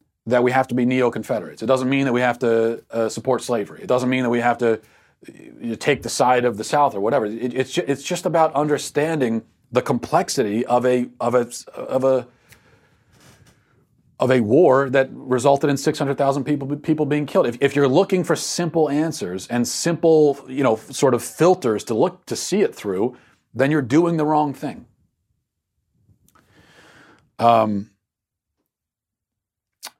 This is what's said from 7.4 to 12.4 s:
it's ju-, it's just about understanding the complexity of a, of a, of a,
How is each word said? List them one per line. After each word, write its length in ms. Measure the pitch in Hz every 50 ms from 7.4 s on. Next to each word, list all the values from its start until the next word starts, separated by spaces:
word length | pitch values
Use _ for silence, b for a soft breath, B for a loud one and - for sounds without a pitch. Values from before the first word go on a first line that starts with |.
| 123 123 120
it's 180 | 131 127 -
ju-, 120 | - 180 170
it's 160 | 143 139 135
just 240 | - - 175 165 -
about 280 | 180 156 165 160 151 -
understanding 880 | 143 151 151 147 127 - - - 147 151 165 165 151 131 113 113 110 - _ _ _ _ _
the 120 | 113 120
complexity 840 | - - 127 117 - - 151 175 190 - - 139 113 101 104 117 120
of 220 | - 123 123 123
a, 220 | 127 127 123 123 123 - -
of 140 | 117 120 123
a, 140 | 123 120 117 - - - - -
of 300 | - - - 127 131 131
a, 220 | 135 131 123 120 b b b